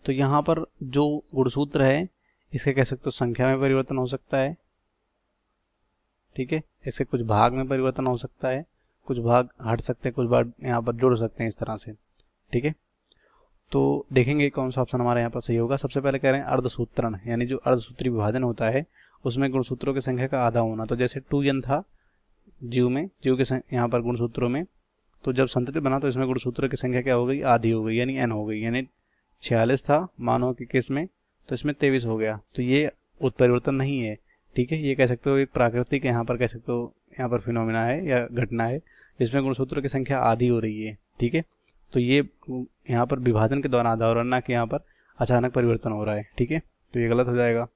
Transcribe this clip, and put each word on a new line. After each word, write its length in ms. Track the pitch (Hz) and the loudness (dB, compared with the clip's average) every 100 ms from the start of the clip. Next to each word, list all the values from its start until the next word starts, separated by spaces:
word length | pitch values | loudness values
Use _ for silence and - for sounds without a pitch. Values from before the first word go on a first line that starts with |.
तो 80 | - | -4
यहाँ 280 | 131 139 147 | 0 2 2
पर 220 | 151 165 165 - | 2 0 -2 -12
जो 220 | 131 135 147 147 _ | -2 2 2 0 _
गुणसूत्र 480 | 135 127 139 143 147 | 0 0 0 -2 2
है 260 | 135 143 185 _ _ _ _ | 4 4 -2 _ _ _ _
इसके 200 | 139 143 | -4 0
कह 120 | 135 | 2
सकते 180 | 123 127 135 | 0 -2 -6
हो 40 | |
संख्या 360 | - 120 117 127 | -2 -2 2 0
में 140 | 131 | 2
परिवर्तन 380 | 135 135 131 135 | 2 2 0 -2
हो 80 | 127 | -2
सकता 320 | 131 _ 139 | -6 _ -2
है, 180 | 135 170 _ _ _ _ _ _ _ _ _ _ _ _ _ _ _ _ _ - | -2 -4 _ _ _ _ _ _ _ _ _ _ _ _ _ _ _ _ _ -8
ठीक 160 | 131 | -4
है, 100 | 160 - _ - | -4 -6 _ -10
इसके 180 | - | -6
कुछ 160 | 135 127 | -4 -2
भाग 300 | 113 107 120 | 2 4 4
में 160 | 131 131 | 2 -2
परिवर्तन 380 | 135 131 123 131 | 0 0 0 -2
हो 100 | 123 | -2
सकता 320 | 127 _ 131 | -6 _ -4
है, 160 | 131 165 _ _ _ - | -4 -8 _ _ _ -6
कुछ 120 | 123 | -2
भाग 300 | 117 120 127 _ | 4 4 2 _
हट 180 | 110 117 | -4 -2
सकते 280 | - 123 135 | -2 -4 -4
हैं, 60 | |
कुछ 140 | 127 120 | -2 2
भाग 240 | 120 117 - | 2 2 -4
यहाँ 200 | 135 120 | -4 -2
पर 100 | 117 | -2
जुड़ 240 | 117 127 117 | 2 4 4
सकते 280 | 113 - | 0 -2
हैं 40 | 113 | -6
इस 100 | - | -4
तरह 180 | 113 110 | -8 -8
से, 160 | - 107 _ _ _ _ _ | -12 -18 _ _ _ _ _
ठीक 120 | 120 | -2
है। 100 | 147 156 _ _ _ _ _ _ _ _ _ | -2 -6 _ _ _ _ _ _ _ _ _
तो 340 | 139 135 143 - | 0 2 0 0
देखेंगे 380 | 131 123 147 143 | 2 2 2 0
कौन 200 | 135 131 | 0 -4
सा 120 | 131 | -2
ऑप्शन 180 | 123 123 | -2 0
हमारे 200 | 120 120 | 2 2
यहाँ 100 | 117 | 0
पर 100 | 113 | -4
सही 160 | - 117 | -2 0
होगा। 200 | 117 139 | 0 -2
सबसे 240 | 135 143 | -2 -2
पहले 180 | 139 135 | -2 0
कह 120 | 135 | 0
रहे 100 | 135 | 0
हैं 60 | 135 | 0
अर्धसूत्रण, 720 | 131 123 - 117 - 120 98 110 | -2 -2 -4 -4 -2 -4 -6 -4
यानी 200 | 117 120 | -2 -2
जो 100 | 131 | -2
अर्धसूत्री 540 | - 127 - - 127 | 0 0 -2 -4 -2
विभाजन 320 | 113 104 123 | 0 0 0
होता 280 | 127 113 113 | -2 0 0
है 160 | 131 165 _ _ _ | 0 -4 _ _ _
उसमें 260 | 127 120 139 | -4 -2 0
गुणसूत्रों 420 | 131 123 127 139 | 0 -2 -4 -4
की 60 | 135 | -4
संख्या 260 | 127 123 131 | -4 -4 -2
का 200 | 135 120 | 0 2
आधा 140 | 117 | 2
होना। 240 | 113 110 | 0 -2
तो 120 | 110 123 | -4 0
जैसे 240 | 123 139 | 0 -2
टू 220 | - 143 | -2 0
एन 180 | 143 135 | 2 0
था 240 | 123 147 - _ _ _ _ _ _ _ | -2 -4 -4 _ _ _ _ _ _ _
जीव 260 | 123 123 123 | -4 2 2
में, 200 | 131 190 _ | 0 -4 _
जीव 120 | 135 127 | 0 2
के 80 | |
सं-, 280 | 127 127 - | 0 -2 -2
यहाँ 160 | 123 120 | -2 0
पर 120 | 120 | 0
गुणसूत्रों 480 | 117 120 117 - 120 | -2 -2 -2 -2 -2
में, 160 | 131 185 _ _ _ _ _ | -2 -6 _ _ _ _ _
तो 80 | - | -2
जब 140 | 127 131 | 0 2
संतति 340 | - 127 151 | 0 -2 -2
बना 180 | 139 135 | 0 0
तो 100 | 139 | 0
इसमें 180 | 123 131 | 0 -2
गुणसूत्रों 420 | 127 127 120 135 | -2 -4 -4 -4
की 80 | 123 | -2
संख्या 240 | 127 123 | -2 -2
क्या 120 | 123 | 2
हो 100 | 123 123 | 2 2
गई? 140 | 139 | 0
आधी 300 | 135 117 113 | 2 4 4
हो 120 | 113 | 0
गई, 100 | 110 113 | 0 0
यानी 200 | 127 135 | -2 -2
एन 140 | 123 | -2
हो 120 | 107 | -2
गई, 140 | 107 107 | -4 -4
यानी 240 | 113 123 131 _ _ _ _ _ | -2 -2 -4 _ _ _ _ _
छियालीस 400 | - 117 113 135 | 0 2 2 2
था 220 | - 147 185 - | 2 2 2 -6
मानव 320 | 120 120 127 | -2 0 0
के 100 | 123 | -4
केस 260 | 123 131 120 | -2 -2 0
में 160 | 135 180 _ _ _ - | -4 -6 _ _ _ -10
तो 60 | |
इसमें 200 | 131 147 | -6 -4
तेईस 300 | 143 143 135 | 0 2 2
हो 120 | 117 110 | 0 -2
गया। 220 | 110 107 _ | -2 -4 _
तो 80 | - | -4
ये 280 | 123 135 151 - _ _ | 0 2 0 -6 _ _
उत्परिवर्तन 540 | 135 - 123 123 139 | -4 4 4 4 2
नहीं 240 | 135 135 135 | 0 0 -2
है, 140 | 110 107 _ _ _ - | -4 -6 _ _ _ -4
ठीक 160 | 123 | -2
है, 60 | 160 | -2
ये 120 | 143 | -2
कह 120 | 135 127 | 2 2
सकते 240 | 123 143 | 2 2
हो 60 | 139 | 2
एक 140 | 139 | 2
प्राकृतिक 520 | - 120 120 123 143 | 2 2 2 0 -2
यहाँ 200 | 131 117 | 0 -2
पर 120 | 117 120 | -2 -2
कह 100 | 123 | -2
सकते 260 | 117 - | -4 -4
हो 220 | 120 120 _ _ | -4 -4 _ _
यहाँ 160 | - 123 | -8 -2
पर 100 | 120 | -2
फिनोमिना 420 | 123 117 113 113 | -2 -2 0 0
है 220 | 117 143 175 | 0 -2 0
या 200 | 123 117 | 0 0
घटना 380 | 120 113 117 | -4 -2 -2
है 140 | 117 139 _ _ _ - | -2 -2 _ _ _ -4
जिसमें 220 | 120 139 | 0 0
गुणसूत्रों 400 | 135 123 131 147 | 0 -2 -4 -4
की 60 | 135 | -4
संख्या 300 | 135 131 135 | -4 -2 0
आधी 300 | 113 113 123 | 2 2 2
हो 100 | 117 | 2
रही 240 | 110 107 | -2 -6
है, 140 | 110 107 _ _ | -10 -12 _ _
ठीक 140 | - | -2
है। 100 | 165 165 _ _ _ _ | -2 -4 _ _ _ _
तो 80 | 131 | -2
ये 280 | 120 139 139 _ - 127 127 _ - | 2 2 2 _ -10 -10 -10 _ -4
यहाँ 160 | 120 120 | 0 0
पर 120 | 135 | 0
विभाजन 440 | 123 110 113 139 | 2 2 2 0
के 60 | 143 | 0
दौरान 180 | 127 117 | 0 2
आधा 200 | 113 113 | 2 2
हो 60 | |
रहा 100 | 117 | 2
है, 60 | 120 | 0
ना 120 | 127 | -2
कि 120 | - | 0
यहाँ 140 | 120 113 | -2 -2
पर 180 | 139 - _ _ - | -4 -8 _ _ -6
अचानक 340 | 110 123 123 | 2 2 2
परिवर्तन 400 | 127 120 113 117 | 2 2 2 -2
हो 120 | 107 | -4
रहा 100 | 107 | -2
है, 140 | 104 110 - | -4 -6 -4
ठीक 120 | 123 | -2
है, 120 | 156 - _ _ | -2 -6 _ _
तो 60 | 123 | -2
ये 80 | 117 | 2
गलत 200 | 117 123 | 2 2
हो 80 | 120 | 2
जाएगा। 300 | 120 117 117 | 2 0 -4